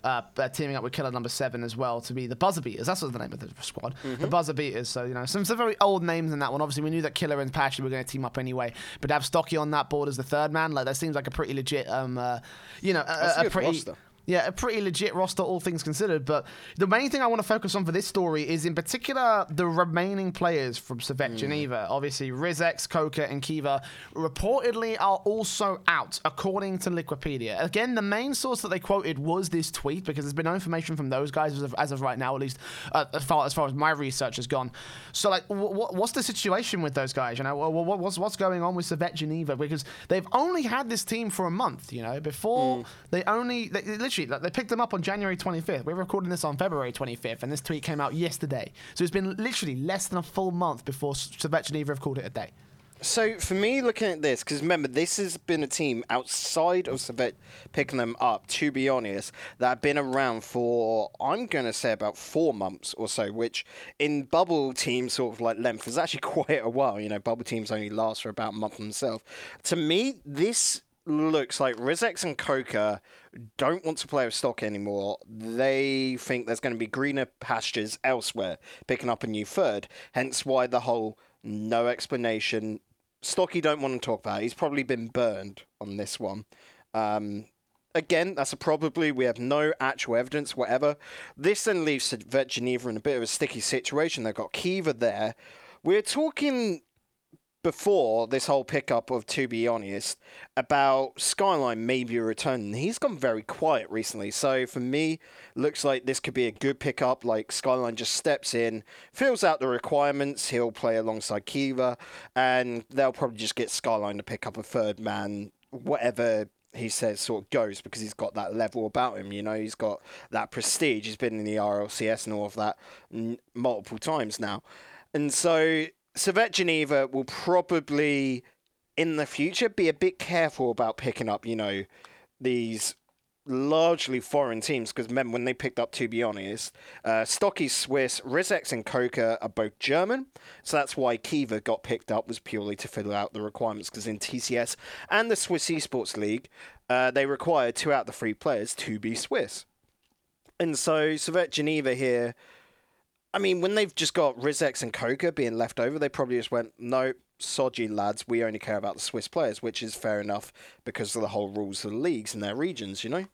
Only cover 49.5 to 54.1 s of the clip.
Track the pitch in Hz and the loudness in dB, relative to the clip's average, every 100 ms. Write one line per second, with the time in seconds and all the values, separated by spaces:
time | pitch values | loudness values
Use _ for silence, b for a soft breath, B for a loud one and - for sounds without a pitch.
49.5 | 220 156 127 156 190 - 180 - - 190 | -2 -2 -2 -2 -2 -2 -4 -2 -2 0
50.5 | 175 175 127 - 135 147 135 - - 156 | 0 0 -2 -6 -4 -4 -4 -8 -6 0
51.5 | 160 - 151 143 139 147 135 98 - - | 0 0 -4 -2 -2 -4 -4 -6 -8 -10
52.5 | - b b b - - 233 220 214 - | -14 b b b -8 0 2 2 0 -2
53.5 | 190 208 269 247 220 214 | 2 4 4 2 2 0